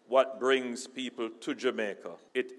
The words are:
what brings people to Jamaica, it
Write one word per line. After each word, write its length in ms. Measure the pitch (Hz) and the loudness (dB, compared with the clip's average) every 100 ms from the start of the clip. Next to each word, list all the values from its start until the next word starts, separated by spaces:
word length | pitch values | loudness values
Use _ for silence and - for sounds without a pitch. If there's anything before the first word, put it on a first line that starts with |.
| - | 2
what 320 | 127 123 110 | 4 4 2
brings 480 | 127 135 127 117 - | 4 4 2 -6 -8
people 420 | - 127 120 113 113 | -8 -8 -6 -6 -6
to 120 | - | -6
Jamaica, 600 | 123 127 110 104 95 - 85 - | -2 0 0 -2 -4 -10 -14 -6
it 200 | 127 127 | -4 -4